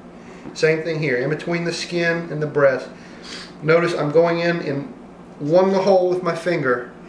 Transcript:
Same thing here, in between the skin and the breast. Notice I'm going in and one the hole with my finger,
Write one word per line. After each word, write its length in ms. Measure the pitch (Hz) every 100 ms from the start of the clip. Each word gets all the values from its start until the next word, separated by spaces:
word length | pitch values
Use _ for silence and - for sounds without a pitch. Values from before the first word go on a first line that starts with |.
| - - - - -
Same 280 | - 156 160
thing 180 | 165 151
here, 160 | 147 123
in 140 | 147
between 340 | 156 170 170
the 80 | 170
skin 580 | - - 175 170 170 170
and 120 | 151
the 40 | 147
breast. 420 | 143 139 127 - - - - - - - -
Notice 320 | 151 170 170
I'm 180 | 151 147
going 280 | 160 170 170
in 200 | 170 170
and 340 | 160 139 - - - - - -
one 340 | 147 180 190
the 80 | 190
hole 280 | 196 185 180
with 120 | 180
my 120 | 175
finger, 580 | - 180 160 131 123 - -